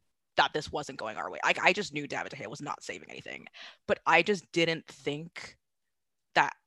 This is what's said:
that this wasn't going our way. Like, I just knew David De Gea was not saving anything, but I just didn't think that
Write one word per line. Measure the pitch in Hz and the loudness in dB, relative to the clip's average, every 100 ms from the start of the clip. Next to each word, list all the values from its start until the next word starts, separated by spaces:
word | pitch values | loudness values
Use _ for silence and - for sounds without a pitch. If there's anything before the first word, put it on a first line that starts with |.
| _ _ _ - | _ _ _ 2
that | 143 | 2
this | 156 - | 2 -4
wasn't | 156 147 - | -6 -6 -8
going | 110 101 | -8 -6
our | 85 | -6
way. | 87 | 0
Like, | 147 185 | 0 4
I | 175 | 4
just | 190 165 | 4 0
knew | 147 139 | -6 -6
David | 131 87 | -6 -6
De | - | -8
Gea | 104 | -10
was | 113 | -8
not | 143 - | -8 -8
saving | - 87 - | -8 -12 -12
anything, | 64 - 69 - - - - - | -14 -12 -12 -14 -18 -18 -12 -2
but | 202 - | 0 6
I | 165 | 6
just | 175 202 - | 6 0 0
didn't | 170 165 160 - | 2 2 2 -6
think | - - 147 165 - - - _ _ _ _ _ _ _ | -8 -6 -6 -8 -14 -16 -18 _ _ _ _ _ _ _
that | - 143 - | 2 2 -2